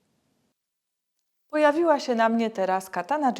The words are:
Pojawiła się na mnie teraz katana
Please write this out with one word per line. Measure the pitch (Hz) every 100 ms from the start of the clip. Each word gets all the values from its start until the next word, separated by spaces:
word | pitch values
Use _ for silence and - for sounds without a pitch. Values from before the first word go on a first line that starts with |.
| _ _ _ _ _ _ _ _ _ _ _ _ _ _ _
Pojawiła | 302 302 294 339 285
się | - 226
na | 226
mnie | 226 226
teraz | 220 190 185 185
katana | 180 175 302 277